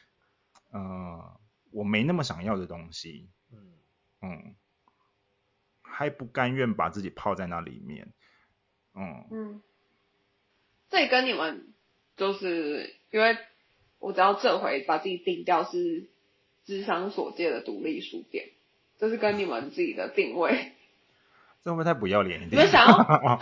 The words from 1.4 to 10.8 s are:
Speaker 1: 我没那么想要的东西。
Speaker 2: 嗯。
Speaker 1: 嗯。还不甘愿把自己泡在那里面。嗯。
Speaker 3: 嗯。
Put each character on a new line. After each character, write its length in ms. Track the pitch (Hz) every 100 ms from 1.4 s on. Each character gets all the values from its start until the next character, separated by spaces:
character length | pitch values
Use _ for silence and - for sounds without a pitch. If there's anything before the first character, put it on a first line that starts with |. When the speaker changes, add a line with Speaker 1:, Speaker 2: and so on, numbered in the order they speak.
| _ _ _
Speaker 1:
我 120 | 110
没 180 | 104 107
那 100 | 139
么 100 | 175
想 180 | 135 85
要 120 | 98 98
的 100 | 85
东 240 | 85 82
西。 380 | 82 85 73 90 _ _
Speaker 2:
嗯。 60 | 110 95 82 _ _ _ _
Speaker 1:
嗯。 320 | 95 80 - 95 _ _ _ _ _ _ _ _ _ _ _ _
还 260 | - - 147
不 160 | -
甘 300 | 117 135 123
愿 180 | 131 120
把 160 | 98 82
自 140 | 101
己 80 | 92
泡 240 | - 104
在 120 | 95 90
那 140 | 85
里 220 | 80 60
面。 280 | - 73 - - _ _ _ _ _ _ _
嗯。 320 | 98 92 65 -
Speaker 3:
嗯。 320 | 220 214 208 _ _ _ _ _ _ _ _ _ _ _ _